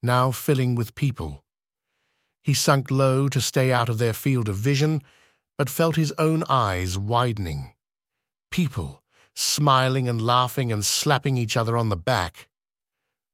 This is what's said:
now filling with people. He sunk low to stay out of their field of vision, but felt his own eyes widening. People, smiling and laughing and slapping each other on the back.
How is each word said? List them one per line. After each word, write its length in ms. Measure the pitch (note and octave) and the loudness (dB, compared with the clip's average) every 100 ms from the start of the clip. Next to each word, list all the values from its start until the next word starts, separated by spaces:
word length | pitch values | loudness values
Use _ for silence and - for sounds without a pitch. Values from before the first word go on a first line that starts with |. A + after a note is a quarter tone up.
now 280 | A#2+ B2 C3 | 0 2 0
filling 440 | B2 - C3+ B2+ | -2 -2 0 0
with 200 | A#2+ A2+ | -2 -4
people. 480 | - C#3+ A#2 D#2 C#2 _ _ _ _ _ _ _ _ _ _ | -2 -4 -2 -8 -10 _ _ _ _ _ _ _ _ _ _
He 100 | - | -2
sunk 380 | C3+ - C#3 C3 | 0 2 2 2
low 400 | C3+ C3+ C3 C#3 | 2 2 2 0
to 100 | B2+ | 0
stay 320 | - - C3 | 0 0 2
out 160 | B2 A#2 | 2 0
of 80 | A2+ | 0
their 160 | A#2 | -2
field 380 | A2 C#3 B2+ G#2 | 0 0 0 0
of 60 | G2 | -2
vision, 440 | B2 C#3 D3+ D#3 - _ _ _ _ - | 0 2 2 0 -6 _ _ _ _ -6
but 140 | C#3+ | -4
felt 260 | - E3 D#3 | 0 0 2
his 160 | D3+ - | -2 0
own 260 | D#3+ D#3+ - | 0 0 0
eyes 480 | C3 G#2+ F2+ F#2 F#2 | 0 2 0 -2 -4
widening. 720 | G2+ A#2 B2 G#2+ F2 C#2+ B1+ _ _ _ _ _ _ _ - | -2 0 0 -2 -6 -8 -10 _ _ _ _ _ _ _ -8
People, 520 | - D#3 - C#2 - _ _ _ | -2 -2 -2 -10 -12 _ _ _
smiling 760 | - - - D3 C3 C3 C3 B2+ | -6 -4 2 4 4 4 0 0
and 120 | A#2 | -2
laughing 500 | A2+ B2 B2+ - B2 | 2 2 2 -2 -2
and 140 | G#2 | -2
slapping 540 | G2+ - D3+ C3+ C#3+ C3 | -2 -2 0 0 0 -2
each 180 | A2+ A#2+ | 0 0
other 200 | A2+ A#2 | 0 0
on 120 | A2+ | 0
the 80 | F#2 | -2
back. 540 | G#2 A#2 F2 - - _ _ _ _ _ _ _ _ | 0 -2 -2 -8 -20 _ _ _ _ _ _ _ _